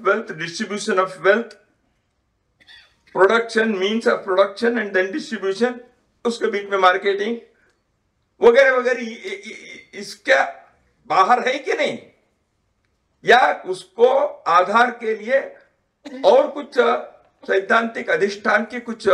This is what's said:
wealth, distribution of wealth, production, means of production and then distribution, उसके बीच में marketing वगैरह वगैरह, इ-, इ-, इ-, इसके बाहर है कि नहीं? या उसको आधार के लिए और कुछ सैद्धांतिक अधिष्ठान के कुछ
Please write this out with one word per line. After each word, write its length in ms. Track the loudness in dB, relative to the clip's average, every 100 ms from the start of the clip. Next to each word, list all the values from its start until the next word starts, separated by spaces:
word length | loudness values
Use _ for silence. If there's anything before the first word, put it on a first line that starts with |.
| -2
wealth, 240 | -2 -4
distribution 680 | -10 -10 -8 -8 -6 -4 -2
of 100 | -2
wealth, 440 | -2 2 2 -2 -14 _ _ _ _ _ _ _ _ _ _ _ -20 _ _ _ 2
production, 500 | 4 4 0 -2 -2 -2
means 300 | -2 -2 0
of 100 | -2 -2
production 420 | 0 0 0 -4
and 220 | -2 -2
then 180 | -2 -2
distribution, 680 | -6 -10 -6 -6 -2 -4 -4 -14 _ _ _ -6
उसके 260 | -4 -4
बीच 180 | -4 -4
में 80 | 2
marketing 600 | 2 2 0 -2 -4 -6 -10 _ _ _ _ _ _ _ _ _
वगैरह 300 | 4 6 4
वगैरह, 280 | 4 0 -2
इ-, 160 | -6 -12
इ-, 340 | -12 -14 -14
इ-, 480 | -18 -20 -20 -20 -16
इसके 460 | -16 -10 0 2 2 -6 -20 _ _ _ _
बाहर 400 | 2 4 4 2
है 120 | -4
कि 140 | -4
नहीं? 380 | -4 -4 -4 -14 _ _ _ _ _ _ _ _ _ _ _ 2
या 280 | 4 4
उसको 600 | 0 -6 -10 -10 2 4 4 0 -4 0
आधार 440 | 2 4 2 2
के 240 | 0 -6 -6
लिए 240 | -2 -2 -2 -10 _ _ _ _ -18 -2 4
और 260 | 4 4
कुछ 220 | -2 -4 0 0 0 -6 -18 _ _ -4
सैद्धांतिक 640 | -2 0 0 0 -6 -4
अधिष्ठान 560 | -2 -2 -2 -2 -2 -2
के 140 | -8
कुछ 260 | -12 -4 2